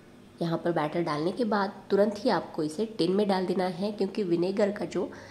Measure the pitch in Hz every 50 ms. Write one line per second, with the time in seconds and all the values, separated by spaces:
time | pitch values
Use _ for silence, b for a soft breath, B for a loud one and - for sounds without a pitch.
0 | - - - - - - - - 170 165 165 165 - 175 165 160 147 151 - 170
1 | 170 156 147 147 156 180 - - 240 208 214 202 196 196 - - - - 196 196
2 | 208 220 208 - - 247 190 165 - - - - 156 151 - - 220 220 - -
3 | 165 175 190 208 214 202 190 185 185 175 175 185 180 185 170 170 202 214 208 -
4 | 196 190 - 214 202 170 170 170 175 190 196 208 208 202 202 - 175 160 - 170
5 | 208 B B B B B